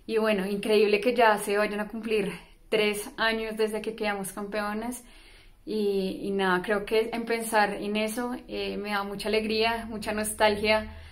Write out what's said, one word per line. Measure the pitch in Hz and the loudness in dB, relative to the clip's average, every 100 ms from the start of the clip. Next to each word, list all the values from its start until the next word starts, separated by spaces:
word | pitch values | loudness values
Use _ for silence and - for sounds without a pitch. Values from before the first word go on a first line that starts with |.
| - | -4
Y | 220 | 0
bueno, | 220 208 185 | 2 2 0
increíble | 202 220 214 208 208 | -2 2 4 6 4
que | 247 | 2
ya | 226 226 208 | 6 6 6
se | 202 202 | 2 0
vayan | 208 208 | 0 -2
a | 208 | -6
cumplir | 226 226 220 185 180 - - - | -6 -2 0 0 -4 -12 -20 -2
tres | 214 208 208 208 - | 2 2 0 -4 -2
años | 226 220 220 220 | 0 0 -2 0
desde | 214 214 | 0 0
que | 214 220 | -4 -4
quedamos | 208 202 190 | -2 -2 -6
campeonas. | - 202 214 208 208 233 247 - - - - - - | -8 -6 -4 -4 -4 -6 -8 -12 -20 -20 -20 -20 -16
Y, | - 214 202 196 190 - | -6 -2 0 0 0 -2
y | 202 | -2
nada, | 196 190 180 | 0 2 2
creo | 180 208 202 | 2 -2 2
que | 220 233 | 0 0
en | 233 226 | -2 -2
pensar | 233 220 226 202 190 | -2 0 2 2 0
en | 202 208 | -2 -2
eso, | 220 220 240 247 - | -2 -2 -6 -6 -8
eh, | 202 196 196 | -6 -4 -6
me | 208 | -4
da | 208 | -4
mucha | 202 202 208 | -4 -6 -2
alegría, | 214 220 220 226 233 226 | 0 0 0 0 0 -6
mucha | 220 220 | -8 -4
nostalgia, | 208 214 - 214 202 214 220 214 - - | -4 -4 2 2 4 2 2 0 -10 -18